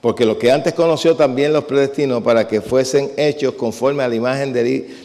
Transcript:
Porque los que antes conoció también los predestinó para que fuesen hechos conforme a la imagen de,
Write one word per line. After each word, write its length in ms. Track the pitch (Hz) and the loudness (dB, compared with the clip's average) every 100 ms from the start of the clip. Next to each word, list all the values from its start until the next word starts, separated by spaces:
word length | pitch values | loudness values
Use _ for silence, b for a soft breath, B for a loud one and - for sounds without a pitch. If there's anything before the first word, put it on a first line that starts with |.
Porque 240 | 120 107 | -2 2
los 120 | 113 107 | 0 2
que 140 | 135 | 2
antes 220 | 139 165 | 2 0
conoció 420 | - 165 156 160 165 | 0 0 2 2 2
también 360 | 143 127 143 | 2 2 0
los 120 | 151 | 0
predestinó 580 | 147 135 139 139 139 123 | 0 0 0 0 -2 0
para 240 | 120 117 107 | 2 2 2
que 140 | 107 | -2
fuesen 520 | 104 127 131 143 139 - | 0 0 2 0 -2 -2
hechos 380 | 151 143 135 | -2 0 -4
conforme 480 | 120 117 110 131 143 | -2 -6 -2 -2 0
a 60 | 127 | -2
la 60 | |
imagen 380 | 117 120 135 139 | -2 -2 -2 -4
de, 360 | 123 120 131 - B | -2 -2 -2 -6 B